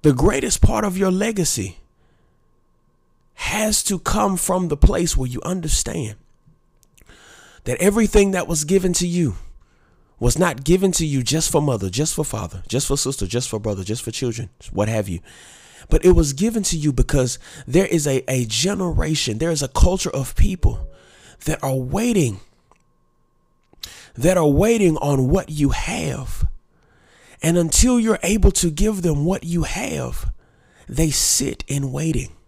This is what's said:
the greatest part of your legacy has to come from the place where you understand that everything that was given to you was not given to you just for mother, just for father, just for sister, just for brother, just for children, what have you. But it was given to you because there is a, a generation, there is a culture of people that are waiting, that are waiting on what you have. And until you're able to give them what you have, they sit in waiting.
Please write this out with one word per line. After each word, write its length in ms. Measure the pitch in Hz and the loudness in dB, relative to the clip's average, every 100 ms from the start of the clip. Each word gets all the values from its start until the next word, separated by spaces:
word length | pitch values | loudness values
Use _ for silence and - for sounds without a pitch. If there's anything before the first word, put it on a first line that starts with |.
the 120 | 151 | 4
greatest 480 | 127 160 - - - | 4 2 2 -2 2
part 220 | - 220 | 4 4
of 120 | 208 185 | -2 0
your 140 | 190 | 0
legacy 640 | 185 220 208 165 - 95 - _ _ _ _ _ _ _ _ _ _ _ _ _ _ _ | 0 -2 -2 -2 -2 -6 -10 _ _ _ _ _ _ _ _ _ _ _ _ _ _ _
has 480 | - - 214 214 208 | -10 -6 -2 -2 -2
to 160 | - 190 | -2 -4
come 400 | - 208 202 185 | 0 0 0 0
from 300 | - 185 175 | -2 -2 -2
the 80 | 147 | 4
place 380 | - 190 170 | 4 4 0
where 140 | - 127 | 0 -2
you 120 | 123 | -6
understand 720 | - 185 160 - - - 110 107 _ _ _ _ _ _ _ _ _ - - - - - | -6 -6 -2 -2 -2 -6 -8 -12 _ _ _ _ _ _ _ _ _ -20 -20 -20 -20 -14
that 140 | - 127 | -8 0
everything 480 | 190 208 208 214 196 | 2 2 4 4 4
that 180 | 190 - | 0 -2
was 160 | 160 | -4
given 300 | 151 190 180 | 2 2 2
to 120 | 170 175 | 0 -2
you 280 | 175 156 90 - - _ _ _ _ _ _ | 0 -2 -2 -12 -20 _ _ _ _ _ _
was 200 | 120 135 | 0 2
not 260 | 180 127 | 0 0
given 260 | 139 185 190 | 2 4 4
to 120 | 170 | 0
you 180 | 160 139 | -2 -2
just 300 | 117 160 156 | -2 -2 0
for 80 | 160 | 0
mother, 300 | 143 117 95 | 0 -2 -4
just 240 | 101 156 | -4 -4
for 100 | - | -4
father, 380 | 151 107 - 92 - | -6 -6 -8 -10 -6
just 200 | 127 - | -4 -2
for 100 | 139 | -2
sister, 300 | 135 135 92 | -2 -4 -4
just 220 | 120 123 | -4 -4
for 100 | 110 | -6
brother, 260 | 110 95 | -4 -6
just 180 | 92 110 | -6 -6
for 80 | - | -6
children, 380 | - 123 113 127 _ - | -6 -6 -6 -10 _ -10
what 160 | 92 104 | -2 0
have 180 | 113 95 | 0 -4
you. 120 | 82 - - - - - - - | -6 -10 -20 -20 -20 -20 -20 2
But 120 | - | 4
it 80 | 185 | 6
was 200 | 175 151 | 6 4
given 300 | 135 214 226 | 0 0 0
to 140 | 190 165 | -2 0
you 160 | 147 | 0
because 440 | 127 - 143 127 - - - - | 2 2 2 0 -4 -12 -20 0
there 200 | 147 196 | 2 2
is 200 | 165 147 | 0 0
a, 160 | 135 - | -2 0
a 200 | 131 117 | -2 -2
generation, 920 | 110 165 196 180 151 156 156 - 110 | -2 -2 -2 -2 0 0 -2 -2 -2
there 140 | 165 | -2
is 120 | 160 | -2
a 60 | 139 | -4
culture 420 | - 180 185 170 | 4 4 4 -4
of 240 | - 131 | -4 -6
people 540 | - 214 185 - - - - _ _ - - | 2 2 4 0 0 -10 -14 _ _ -20 -12
that 180 | - 151 | -8 -4
are 140 | 135 131 | -4 -4
waiting, 640 | 127 165 240 214 135 98 - _ _ _ _ _ _ _ _ _ _ _ _ _ - - - | -4 -2 0 2 0 -2 -16 _ _ _ _ _ _ _ _ _ _ _ _ _ -20 -20 -20
that 220 | - 147 185 | -2 2 4
are 120 | 151 | 4
waiting 480 | 139 208 233 190 156 | 4 4 4 4 2
on 300 | 143 139 127 | 0 0 2
what 220 | 185 - | 0 -2
you 200 | 151 143 | -2 0
have. 760 | 127 - - 156 131 131 - - - _ _ _ _ _ _ - - | 0 -2 -4 -6 -6 -6 -2 -2 -2 _ _ _ _ _ _ -20 -4
And 140 | - 175 | 0 0
until 420 | 165 - 240 240 | 2 4 4 4
you're 200 | 226 208 | 2 0
able 280 | 170 214 196 | 0 4 4
to 180 | 190 175 | 4 -2
give 320 | 147 208 202 | 0 0 0
them 220 | 170 143 | -2 0
what 200 | 156 190 | 0 -2
you 180 | 160 170 | -4 -4
have, 680 | 151 - - 156 - - - - _ _ _ _ - | -2 -6 -6 -6 -6 -4 -4 -6 _ _ _ _ -8
they 240 | 123 160 | 0 0
sit 540 | - - - - - - | 0 0 0 -2 -6 -6
in 240 | 139 139 | -4 -4
waiting. 400 | 139 160 139 - - | -4 -2 -2 -4 -14